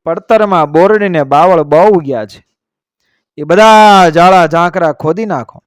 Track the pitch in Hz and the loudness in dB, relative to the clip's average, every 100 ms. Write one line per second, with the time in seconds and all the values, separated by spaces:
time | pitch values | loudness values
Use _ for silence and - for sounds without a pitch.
0 | 165 170 - 220 208 180 147 156 196 214 | -10 -10 -2 -2 0 -2 0 0 2 0
1 | 202 165 135 143 180 170 147 151 208 185 | -2 -4 -2 0 2 0 0 0 2 0
2 | 139 120 107 - _ _ _ _ _ _ | -4 -8 -10 -18 _ _ _ _ _ _
3 | _ _ _ - 147 185 220 214 214 196 | _ _ _ -16 -4 2 4 4 4 4
4 | 175 160 180 190 160 165 175 180 165 143 | 2 2 2 2 0 -2 -4 -2 -4 -4
5 | 156 175 214 143 113 - | -6 -6 -6 -8 -10 -20